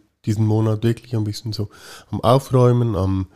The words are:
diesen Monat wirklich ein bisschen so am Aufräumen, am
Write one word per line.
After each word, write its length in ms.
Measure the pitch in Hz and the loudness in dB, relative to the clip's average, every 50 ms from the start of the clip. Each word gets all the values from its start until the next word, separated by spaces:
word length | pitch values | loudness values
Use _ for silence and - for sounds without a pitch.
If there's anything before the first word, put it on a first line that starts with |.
| - _ _ _ _ | -12 _ _ _ _
diesen 200 | - 110 101 110 | -4 -2 0 0
Monat 380 | 107 107 110 110 110 107 107 110 | 0 2 0 0 0 -2 0 0
wirklich 320 | 117 113 - - - - | -2 -2 -2 -6 -8 -6
ein 80 | 113 104 | -4 -4
bisschen 300 | 104 104 - - 113 104 | -4 -6 -8 -10 -10 -8
so 160 | - 104 - - - - - - - - _ | -8 -8 -10 -10 -20 -20 -20 -20 -20 -14 _
am 100 | - 98 | -8 -2
Aufräumen, 760 | - 107 127 135 139 - 127 131 123 123 123 120 120 117 107 | 2 2 2 2 2 2 2 4 4 4 4 2 0 0 0
am 320 | 92 92 95 95 95 95 - _ | 0 0 0 0 -2 -4 -6 _